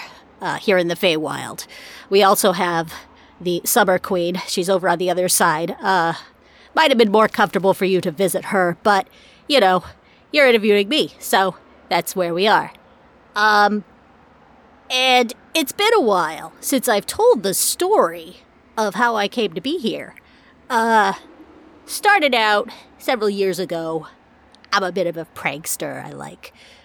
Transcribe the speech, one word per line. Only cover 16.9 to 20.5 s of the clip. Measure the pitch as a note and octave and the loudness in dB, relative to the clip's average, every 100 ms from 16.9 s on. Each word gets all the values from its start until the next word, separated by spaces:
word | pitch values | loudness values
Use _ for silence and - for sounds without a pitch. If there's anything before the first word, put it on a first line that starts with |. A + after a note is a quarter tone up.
| G#3 - | -2 -2
told | - A#4+ D#4 | 2 4 4
the | G3 | 0
story | F#3 - - F4+ G#4 F3+ E3+ E3 - _ _ _ - | -2 -2 -2 0 2 2 -2 -16 -20 _ _ _ -4
of | G#3+ F#3 | -4 0
how | A#3+ A3+ | 0 0
I | G3+ | -4
came | - G#3 | -2 -4
to | D#3+ | -4
be | - F4 | -6 -4
here. | A3+ D3 B2+ - _ _ _ | -4 -6 -10 -20 _ _ _